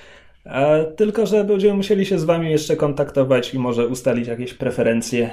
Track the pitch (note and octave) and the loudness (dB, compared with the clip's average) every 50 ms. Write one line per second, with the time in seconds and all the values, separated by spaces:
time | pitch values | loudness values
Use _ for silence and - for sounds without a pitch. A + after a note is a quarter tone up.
0 | - - - - - - - _ - - - B2+ C#3 D3+ D3+ D#3 D#3+ D#3 D#3 - | -20 -20 -20 -20 -20 -20 -20 _ -14 -6 -2 0 2 4 4 2 2 0 -2 -2
1 | G#3+ G#3+ G3+ A3+ A3 F3+ G#3 G#3 G3+ G3 G#3 F#3+ G3 G#3 G3+ G3 G3 - G#3+ F#3+ | 0 0 0 0 0 2 2 2 2 2 2 2 2 2 2 2 0 0 0 0
2 | G3 - G3 E3+ D#3+ D#3+ E3+ E3+ E3 D#3+ D#3 D3+ D#3 - D#3+ - D3+ D3 C#3 C#3+ | 0 0 0 0 0 0 0 0 0 0 0 0 0 -2 -2 0 0 0 0 0
3 | C#3+ C#3 - C#3 C3+ C3 C3 B2 - - - C3 B2 B2 A#2+ A#2 A#2+ A#2 B2+ - | -2 0 0 0 2 2 2 0 0 -2 -4 -4 -2 -2 0 0 0 -2 -2 -2
4 | - C3 A#2+ A#2+ A#2+ A#2+ A#2 A2+ B2 B2+ - - C3 B2 A#2+ - A#2 A2+ A#2 A#2 | -2 0 0 0 -2 -4 -6 -8 -8 -10 -8 -6 -6 -4 -2 0 0 0 0 0
5 | A2+ - - A#2 A#2 A2+ | -2 -2 -2 -2 -2 -2